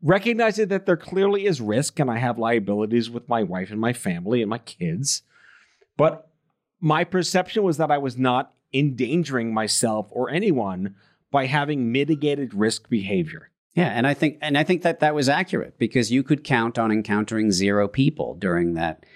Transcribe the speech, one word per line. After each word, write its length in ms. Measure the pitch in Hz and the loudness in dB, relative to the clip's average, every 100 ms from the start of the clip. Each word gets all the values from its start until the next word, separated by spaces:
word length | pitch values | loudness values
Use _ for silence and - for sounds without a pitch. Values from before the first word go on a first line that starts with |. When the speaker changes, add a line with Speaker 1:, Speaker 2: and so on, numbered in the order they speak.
Speaker 1:
Recognizing 680 | 147 190 208 233 226 202 214 | 0 2 2 0 0 0 0
that 180 | 190 190 | 0 0
there 100 | 175 | 0
clearly 480 | - 180 196 202 | 0 0 2 2
is 160 | 202 156 | 0 0
risk 380 | 107 107 147 - | 0 0 -2 -2
and 120 | 139 | -2
I 80 | 117 | 0
have 200 | 123 117 | -2 -2
liabilities 720 | 113 117 98 101 107 117 113 | 0 0 0 -2 0 0 0
with 180 | 117 117 | -6 -4
my 140 | 120 | -2
wife 280 | 98 90 92 | 0 -4 -6
and 100 | 104 | -4
my 120 | 110 | -2
family 480 | 123 104 87 90 120 | -2 -4 -4 -2 0
and 80 | 107 | 0
my 100 | 113 | -4
kids. 640 | - - 87 85 139 - - _ _ _ _ _ _ - | -10 -8 -4 -4 -4 -6 -8 _ _ _ _ _ _ 0
But 340 | 151 156 - _ _ _ _ _ | 0 0 -10 _ _ _ _ _
my 240 | 160 151 | 2 2
perception 580 | 175 185 175 190 185 - | 2 0 0 0 0 0
was 140 | 196 151 | 0 0
that 140 | 156 | 0
I 80 | 147 | 0
was 180 | 139 120 | -2 0
not 380 | 127 123 139 _ _ | 0 2 -2 _ _
endangering 800 | 131 147 127 120 160 151 131 117 | 0 0 0 -2 0 0 -2 -2
myself 560 | 110 107 - 117 110 104 | -2 -2 0 0 -2 -4
or 200 | 117 123 | -6 -4
anyone 640 | 147 214 139 104 92 98 - _ _ _ | 0 2 2 0 -4 -8 -10 _ _ _
by 160 | 139 131 | 0 0
having 460 | 147 143 147 120 | 0 0 -2 0
mitigated 600 | 123 147 156 147 143 131 | 0 0 0 0 -2 -2
risk 340 | 101 107 - - | 0 0 0 -2
behavior. 640 | 117 95 98 80 78 - _ _ | -2 0 -2 -2 -6 -20 _ _
Speaker 2:
Yeah, 140 | - 170 | 0 0
and 180 | 110 131 | 2 0
I 80 | |
think, 240 | 139 156 147 | 2 -2 -2
and 160 | 151 143 | -2 0
I 80 | |
think 180 | 151 185 | 2 2
that 180 | 180 165 | 0 2
that 140 | 151 | 0
was 140 | 151 135 | 2 2
accurate 500 | 147 190 123 - - | 2 0 -4 -6 -2
because 320 | 117 131 110 | 0 0 2
you 120 | 123 | 0
could 200 | 135 147 | 2 0
count 360 | - 127 113 117 | 2 0 0 0
on 120 | 113 | 0
encountering 600 | 107 104 104 107 113 107 | 0 0 -2 0 0 2
zero 340 | 90 98 101 101 | 2 2 2 2
people 480 | - 139 147 58 | 2 0 0 -6
during 400 | 85 92 87 87 | -4 -2 0 0
that 300 | 85 82 78 _ | 0 -4 -6 _